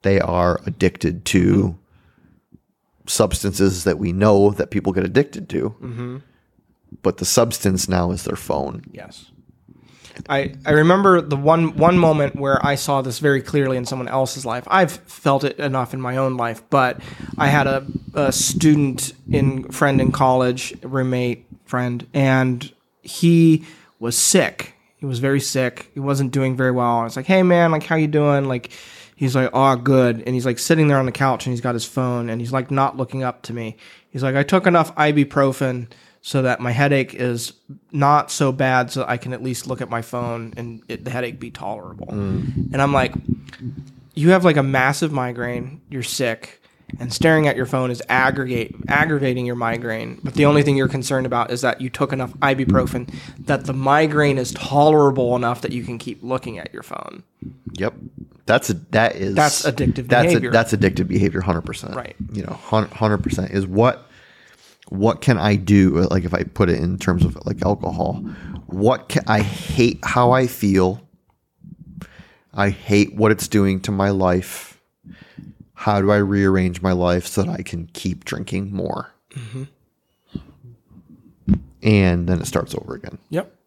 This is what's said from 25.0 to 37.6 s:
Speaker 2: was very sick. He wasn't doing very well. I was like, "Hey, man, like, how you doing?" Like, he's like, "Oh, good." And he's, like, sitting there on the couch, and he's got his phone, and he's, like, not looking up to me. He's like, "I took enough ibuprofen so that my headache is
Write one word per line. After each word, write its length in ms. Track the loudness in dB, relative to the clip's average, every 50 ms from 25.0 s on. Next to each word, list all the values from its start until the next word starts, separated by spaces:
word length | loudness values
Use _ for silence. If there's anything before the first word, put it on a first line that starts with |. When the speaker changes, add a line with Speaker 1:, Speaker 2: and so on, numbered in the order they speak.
| -8
Speaker 2:
was 140 | -6 -4 -2
very 220 | 0 0 0 0
sick. 500 | 0 -2 -2 -2 -2 -2 -4 -8 -20 _ _
He 60 | -8
wasn't 320 | -2 -2 0 0 0 0
doing 240 | 0 0 0 0 0
very 160 | 0 0 0
well. 280 | 2 2 0 2 2 0
I 40 | -2
was 120 | -2 -6
like, 80 | -8 -2
"Hey, 160 | 2 2 4 4
man, 280 | 4 4 4 4 4
like, 120 | 2 0 -2
how 120 | -2 0
you 100 | 0 0
doing?" 380 | 2 2 2 2 4 2 2 0
Like, 260 | -2 -4 -6 -6 -12 -20 -20 -20 -20 -20 -20 -20 -20 _
he's 200 | _ -4 0 0
like, 140 | 0 0 2 2
"Oh, 220 | 2 4 4 2
good." 480 | 2 2 4 4 4 4 4 0 -2 -4
And 80 | -4 -4
he's, 120 | -2 -2
like, 120 | -2 -4 -4
sitting 280 | 0 0 2 4 4
there 100 | 4 4
on 80 | 2 2
the 60 | -2
couch, 340 | -2 0 0 0 0 -2 -4
and 60 | -6 -6
he's 80 | -4
got 120 | -4 -4 -4
his 100 | -4 -6
phone, 440 | -6 -4 -4 -2 -2 -2 -4 -4 -6
and 100 | -6 -6
he's, 140 | -6 -4 -4
like, 180 | -4 -4 -2
not 240 | -2 0 0 0 -2
looking 240 | -4 -8 -6 -6 -6
up 200 | -6 -6 -6 _ -12
to 100 | -12 -10
me. 220 | -10 -10 -10 -12 _ -20 -20 -20 _ _ _
He's 140 | -8 -4 -2
like, 120 | 0 2
"I 80 | 0 2
took 220 | 4 2 2 4
enough 300 | 4 4 4 2 2 0
ibuprofen 920 | 0 2 2 4 2 2 2 2 2 2 2 0 -2 -4 -4 -4 -6 -8 -12 -16 _ _ _ _ _
so 200 | _ -4 -2 0
that 180 | 0 0 -2 -2
my 120 | -2 -4
headache 420 | 0 2 2 4 4 2 0 -2 -6
is 400 | -6 -4 -4 -4 -4 -6 -10 -14 _